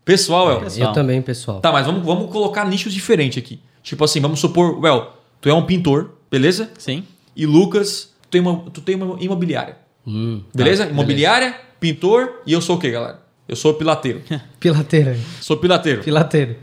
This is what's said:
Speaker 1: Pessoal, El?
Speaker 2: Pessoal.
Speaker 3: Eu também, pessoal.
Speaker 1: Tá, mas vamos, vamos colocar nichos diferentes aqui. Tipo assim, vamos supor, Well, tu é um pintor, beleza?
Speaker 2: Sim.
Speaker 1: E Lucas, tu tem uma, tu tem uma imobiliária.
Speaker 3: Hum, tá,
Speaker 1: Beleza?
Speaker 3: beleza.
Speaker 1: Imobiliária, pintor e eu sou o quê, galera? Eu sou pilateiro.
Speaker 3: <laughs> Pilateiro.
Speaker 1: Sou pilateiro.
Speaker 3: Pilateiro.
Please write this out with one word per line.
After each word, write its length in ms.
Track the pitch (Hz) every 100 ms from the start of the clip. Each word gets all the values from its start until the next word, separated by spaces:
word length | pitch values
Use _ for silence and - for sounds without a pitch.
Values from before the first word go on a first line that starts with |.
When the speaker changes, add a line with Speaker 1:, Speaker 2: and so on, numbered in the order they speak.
Speaker 1:
Pessoal, 460 | - 190 - 170 175
El? 100 | 120
Speaker 2:
Pessoal. 260 | 98 101 110
Speaker 3:
Eu 40 |
também, 280 | 127 131 131
pessoal. 380 | 127 120 - 98
Speaker 1:
Tá, 100 | 165
mas 140 | 143 131
vamos, 180 | 185
vamos 280 | 170 190 220
colocar 340 | 214 202 208 202
nichos 260 | 190 220
diferentes 440 | 190 - 190 135 127
aqui. 220 | - 113 _ _
Tipo 200 | - 143
assim, 160 | 151 156
vamos 200 | 147 151
supor, 400 | 175 175 175 156
Well, 300 | 156 127 - - _ _
tu 100 | 139
é 40 |
um 100 | 165 156
pintor, 460 | 180 156 143 - - -
beleza? 400 | 135 147 185 - -
Speaker 2:
Sim. 260 | - 139 - _ _ -
Speaker 1:
E 100 | 151
Lucas, 640 | 156 196 208 202 - - _
tu 40 | -
tem 120 | 180
uma, 160 | 180 175 -
tu 100 | -
tem 140 | 190 190
uma 260 | 185 180
imobiliária. 560 | 185 185 175 127 - - _ _ 113
Speaker 3:
Hum, 320 | 107 113 107 95
tá, 60 | 127
Speaker 1:
Beleza? 260 | 214 196 180
Speaker 3:
beleza. 60 |
Speaker 1:
Imobiliária, 640 | 143 139 139 165 240 254 - - -
pintor 640 | 165 151 180 233 254 - 143
e 60 |
eu 80 | 165
sou 160 | 175 175
o 20 |
quê, 100 | 131
galera? 320 | 117 117 - _ _ -
Eu 80 | 120
sou 180 | 156 151
pilateiro. 460 | 160 156 131 95 - 147
Speaker 3:
<laughs> 160 | - -
Pilateiro. 560 | 175 151 147 160 135 120 113 -
Speaker 1:
Sou 160 | - 151
pilateiro. 440 | 180 175 165 123
Speaker 3:
Pilateiro. 520 | - 151 160 156 123 117